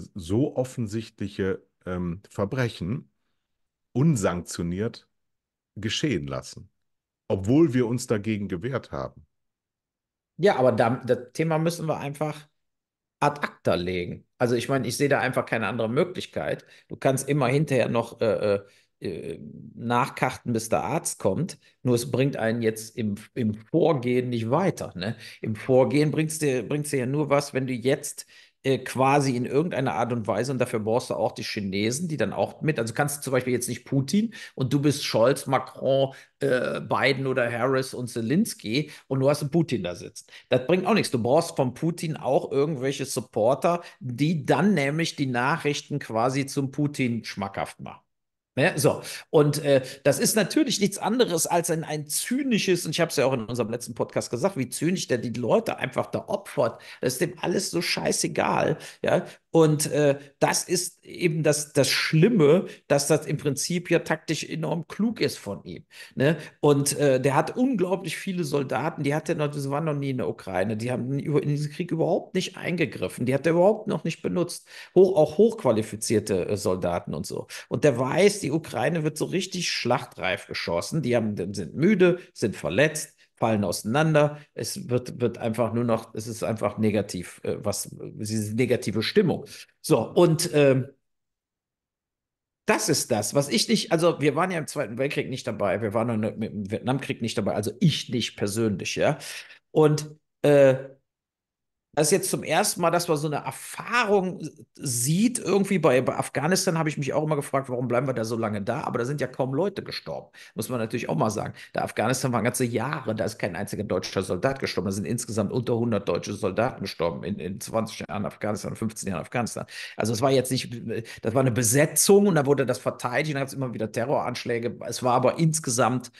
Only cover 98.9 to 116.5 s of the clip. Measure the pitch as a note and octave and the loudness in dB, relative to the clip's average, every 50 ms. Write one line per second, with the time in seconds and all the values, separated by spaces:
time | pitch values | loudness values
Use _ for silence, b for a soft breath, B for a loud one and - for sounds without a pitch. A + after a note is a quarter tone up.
98.9 | - D#2+ F2 A2+ D3+ - B B B B B B B B B _ - D#3 D#3 D3+ | -2 0 2 2 0 -2 B B B B B B B B B _ 4 6 6 6
99.9 | D3+ D3 - - - _ _ _ _ _ - D3 D3 C#3+ C#3 C3+ B2+ C3 - - | 4 2 -2 -6 -12 _ _ _ _ _ 4 6 8 8 8 8 6 4 -2 -10
100.9 | - _ _ _ _ _ _ _ _ _ _ _ _ _ _ _ _ _ _ _ | -16 _ _ _ _ _ _ _ _ _ _ _ _ _ _ _ _ _ _ _
101.9 | - C#3+ D#3 D3+ G3 F3+ F#3+ - - C3+ - - D3+ F3 G#3 G#3 - - F3 E3 | 0 2 2 4 4 2 2 0 -2 -2 -2 0 2 2 2 0 0 0 2 2
102.9 | E3 E3+ E3 - D#3+ C#3+ D3 D#3 D3 B2+ - C3+ - - - - - - - - | 2 2 2 2 0 0 0 -2 -4 -4 -6 -8 -10 -10 -12 -14 -14 -12 -6 -2
103.9 | A3+ A#3+ A#3+ G3+ G#3 G3 F#3 F#3 F#3 - E3 D3 - - A2+ _ _ - - C#3+ | 0 2 2 4 4 2 2 0 -4 -8 -10 -12 -12 -14 -20 _ _ -8 -6 -4
104.9 | A#2 A#2 A#2+ C#3 D#3+ F#3 A3 B3 B3 - - B2+ E3 G3+ G3 G3 G3+ E3+ D3 D3+ | -2 0 2 2 4 4 4 2 2 0 -2 2 2 2 2 2 2 4 6 6
105.9 | B2+ C3 B2 - - - - - - C#3 C3+ D#3+ F#3+ F#3 - F#3 E3 E3 D#3+ D#3 | 6 6 4 2 0 -2 -2 -4 -2 -2 0 2 2 2 2 2 0 2 0 0
106.9 | C#3+ D3+ C#3+ C#3 - D3+ D#3 D#3 D#3 C#3+ C#3 - - C#3 C3+ B2 B2 A#2+ C3 A#2 | -2 -2 -2 0 0 0 0 0 0 -2 -2 -2 -2 -2 -2 -2 -4 -2 -2 0
107.9 | A#2+ B2 B2 C3+ B2+ A2 A2 A2 A#2+ A2+ A2 G#2 G#2+ G2 G2 - A#2 D3+ - - | 0 0 0 0 0 -2 -2 -2 -2 -2 -2 -2 -2 -2 -2 -2 -4 -2 -2 -4
108.9 | G3 B2 A#2 B2+ D3+ C#3+ C3 B2 - - C3+ C3 C3+ C#3 F#3 G#3 - - - - | -2 -2 -2 -2 -2 -4 -4 -4 -2 -2 -2 -2 0 0 0 -2 -2 -6 -8 -8
109.9 | - - - - C#2+ C2 - - B B B B B - A2+ - B2+ A#2+ A2 A2 | -10 -10 -8 -8 -8 -8 -10 -14 B B B B B -8 -6 -4 -4 -4 -4 -4
110.9 | - A#2+ A2 - - - A#2 G#2+ G2+ G#2+ - - G2+ B B B B - - - | -4 -4 -4 -2 0 0 0 0 0 -2 -4 -6 -8 B B B B -4 -4 -2
111.9 | - - G#2+ A#2 C3 - - C3 A#2+ A2+ G2+ A#2+ - - B2+ A#2 A#2+ G#2+ A2+ C#3 | -2 0 0 0 0 0 0 0 0 0 0 0 0 0 -2 -2 -2 -2 -4 -4
112.9 | D#3 D3+ - A2 A2 A2 F#2 G#2 - - - A2 E2 F2+ G2+ - - E2+ G2 - | -6 -6 -4 -4 -4 -2 -4 -4 -4 -4 -6 -6 -4 -6 -8 -6 -6 -6 -4 -2
113.9 | G2 F2+ - - - G2 F#2+ - G2 F2 F#2 C3+ C3+ C3+ - - - - F2 G2+ | -2 -2 -2 -4 -4 -4 -2 -2 -2 0 0 -2 -2 -2 -4 -4 -4 -2 -2 -2
114.9 | G2 G#2 F#2 D2 A#2+ A2+ - - G#2 G#2+ G2+ G2 - B2+ A#2 B2+ A#2+ A2+ A#2+ A#2+ | -2 -2 -2 -4 -4 -4 -4 -4 -2 -2 -2 0 -2 -2 -2 0 0 0 0 0
115.9 | A2 G2 - - F2 F2 - - G#2 - - F#2+ | 0 -2 0 -2 -2 -2 -2 -6 -6 -4 -4 -2